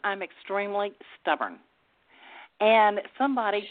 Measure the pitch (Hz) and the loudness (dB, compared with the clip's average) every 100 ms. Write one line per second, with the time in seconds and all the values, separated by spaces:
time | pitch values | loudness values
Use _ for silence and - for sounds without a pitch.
0 | 208 196 175 - - 196 202 202 202 196 | -6 -6 -8 -14 -6 -4 -2 -4 -4 -8
1 | - - - 147 104 85 _ _ _ _ | -20 -8 -2 -2 -4 -10 _ _ _ _
2 | _ _ - - - - 214 220 208 208 | _ _ -20 -20 -14 0 4 6 4 2
3 | - - 277 254 214 202 208 | -4 -2 -2 0 -2 -2 -4